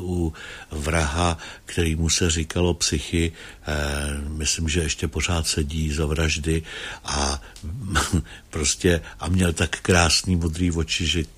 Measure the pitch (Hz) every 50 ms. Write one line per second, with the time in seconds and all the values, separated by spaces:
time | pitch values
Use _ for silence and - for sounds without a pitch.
0 | 92 92 90 87 85 80 76 - - - - - - - - 76 71 80 80 82
1 | 80 73 73 82 87 85 82 - - - - - - - - 90 85 80 78 80
2 | 82 80 - - 92 87 80 82 78 - - 90 87 87 82 - - - 87 76
3 | - - - 85 85 82 80 - - - - - - 73 76 73 73 73 71 71
4 | 73 73 73 73 73 76 78 78 78 - - - 82 78 76 85 80 80 - -
5 | 90 76 - - 73 - 87 82 78 - - 82 76 69 78 80 80 76 73 80
6 | 78 73 76 82 82 78 - 80 71 80 80 80 78 - - - - - - -
7 | - - 69 69 73 69 71 71 - - - - - 80 92 139 - 95 - 73
8 | - - - 78 - - - - - - - 78 73 - - - - 90 85 80
9 | - - - - - 85 92 92 92 87 80 - 87 80 - - - - 92 87
10 | 85 82 - - - 98 92 85 82 80 78 87 92 87 82 85 80 - - -
11 | 90 76 76 87 73 - -